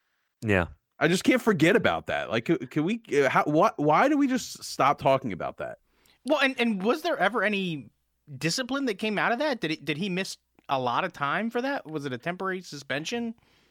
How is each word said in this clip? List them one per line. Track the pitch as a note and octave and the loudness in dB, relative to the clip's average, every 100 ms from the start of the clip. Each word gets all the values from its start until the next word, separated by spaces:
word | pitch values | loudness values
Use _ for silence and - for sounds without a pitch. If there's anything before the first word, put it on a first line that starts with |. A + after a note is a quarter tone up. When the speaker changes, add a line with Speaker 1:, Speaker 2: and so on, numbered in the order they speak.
| _ _ _ _ | _ _ _ _
Speaker 1:
Yeah. | A2+ F#2+ E2 - _ - | 2 2 2 -6 _ 0
Speaker 2:
I | D#3 | 2
just | F3+ | 2
can't | - B3+ | 2 2
forget | A#3 E3 E3 A3 | 2 4 4 4
about | G#2 E2 - | 2 0 -2
that. | D2 C#2 | -4 -2
Like, | A2+ | -2
can, | C#3+ E3+ | 0 -2
can | B2+ D3+ | -2 -2
we, | E3 A#3 - C#3+ | -2 -2 -2 2
uh, | C3 | 4
how, | D#3+ - | 4 2
why, | D3+ G3+ - | 4 2 2
why | D3 E3 C4+ | 4 4 4
do | D4 | 4
we | C4+ | 2
just | B3+ - - | 0 -4 -12
stop | - - C3+ - | -8 2 2 4
talking | C#3 C3+ A#2 | 2 2 0
about | E2+ C2 - | -6 -8 -8
that? | B1+ - _ _ _ _ B3+ | -10 -12 _ _ _ _ -2
Speaker 3:
Well, | D4 | 0
and, | C4+ C4 | 0 0
and | A#3 G3 | -2 0
was | G#3 D#4+ | 0 0
there | F4 C4+ | -2 0
ever | F#3+ A3+ | 0 0
any | G3+ G3+ F#3 D3 - _ _ _ - C3+ | 0 0 -2 -6 -10 _ _ _ -18 -4
discipline | D#3+ G#3 B3+ C#4 C4 | -2 -2 -2 -2 -2
that | F#3+ | -2
came | A3 F#3+ | -2 0
out | E3 | 0
of | A#3 | 0
that? | D4+ A#3+ | -2 -2
Did | D#3+ | -4
it, | D#3 C#3+ | -4 -4
did | D3 | -4
he | G3 | -2
miss | F3+ F#3+ - _ _ - | -4 -6 -10 _ _ -4
a | C3+ | -2
lot | B2 C3 F3+ | 0 0 -2
of | |
time | - C#3+ E3+ A3+ | -4 -4 -2 -2
for | A#3+ | -4
that? | C4+ C#4 D3+ | -4 -6 -8
Was | D#3 C#3+ | -8 -6
it | |
a | B2 | -6
temporary | E3+ F3+ F#3+ F#3 | -6 -6 -6 -6
suspension? | F3 D3 - C3+ D#3+ A#3 A#3 - _ _ _ | -10 -12 -6 -6 -4 -6 -6 -10 _ _ _